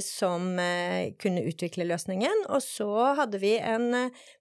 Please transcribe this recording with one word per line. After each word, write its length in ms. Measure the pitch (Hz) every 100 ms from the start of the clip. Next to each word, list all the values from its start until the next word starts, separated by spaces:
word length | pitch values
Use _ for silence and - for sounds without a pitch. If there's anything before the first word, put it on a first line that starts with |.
som, 480 | 190 - 185 175 185 180
eh, 520 | 180 175 175 185 180 -
kunne 240 | 196 180
utvikle 460 | 120 160 170 - 175
løsningen. 560 | 165 - 185 269 440 381
Og 120 | 277
så 540 | - - 208 214 262 285
hadde 240 | 254 196
vi 160 | 196 226
en, 300 | 226 226 240
eh, 280 | 247 254 247 - -